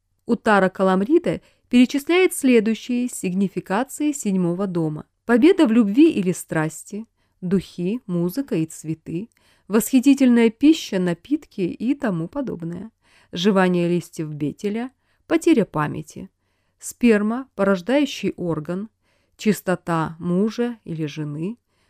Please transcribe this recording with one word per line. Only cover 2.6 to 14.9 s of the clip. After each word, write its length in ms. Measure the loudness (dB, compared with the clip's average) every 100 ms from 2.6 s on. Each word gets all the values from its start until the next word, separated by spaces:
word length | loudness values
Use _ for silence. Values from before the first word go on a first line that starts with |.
| 2 -2 -4 -6 -6
сигнификации 1000 | -6 -4 -2 -2 -4 -4 -4 -4 -4 -4
седьмого 560 | -4 -2 0 0 -2 -4
дома. 380 | -4 -4 -6 -14 _ 0
Победа 400 | 4 6 6 4
в 60 |
любви 400 | 4 4 6 4
или 200 | 4 -2
страсти, 760 | -4 -4 -4 -4 -6 -14 -14 -16 _ _ _
духи, 600 | -4 -4 -4 -6 -6 -6 -4
музыка 500 | -2 -2 -4 -4 -4
и 100 | -4
цветы, 640 | -8 -10 -10 -8 -10 -10 _ _ _ -2
восхитительная 800 | -2 2 2 4 6 6 6 4
пища, 500 | 4 4 4 0 -2
напитки 640 | -2 -4 -4 -6 -6 -6
и 340 | -4 -4 -4 -4
тому 320 | -4 -4 -6
подобное, 640 | -6 -8 -8 -10 -12 -14 _ _ _ _
жевание 560 | -2 0 2 2 2 0
листьев 420 | -2 -4 -10 -10
бетеля, 640 | -6 -8 -6 -8 -8 -10